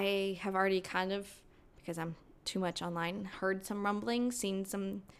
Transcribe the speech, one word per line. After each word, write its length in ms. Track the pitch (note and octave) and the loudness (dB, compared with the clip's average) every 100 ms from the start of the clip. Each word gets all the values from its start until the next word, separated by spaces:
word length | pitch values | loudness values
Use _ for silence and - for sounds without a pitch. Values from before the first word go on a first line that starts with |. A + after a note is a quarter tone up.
I 360 | G3 G3 G3 F3+ | 4 2 2 0
have 140 | G3+ F#3+ | 0 4
already 260 | G3 F#3+ | 4 4
kind 300 | - F#3 F#3 | 2 0 0
of, 160 | G3+ G3 - - - - - | -2 -4 -14 -20 -20 -20 -12
because 200 | - E3 | -6 -4
I'm 160 | E3 D#3+ - - - | -4 -6 -14 -14 -4
too 140 | F#3+ | 0
much 220 | F3+ F3 | 0 0
online, 440 | F3 E3+ E3+ G3+ F#3+ | -2 0 -2 -2 -6
heard 400 | - F#3+ F#3+ - | 0 0 2 -2
some 180 | G3+ G3+ | -2 0
rumblings, 520 | G#3 A3 A#3+ B3 A#3+ | 0 2 2 2 0
seen 280 | G3 F#3+ G3 | 0 0 -2
some, 380 | G3 G3 G3+ - | -2 -2 -4 -10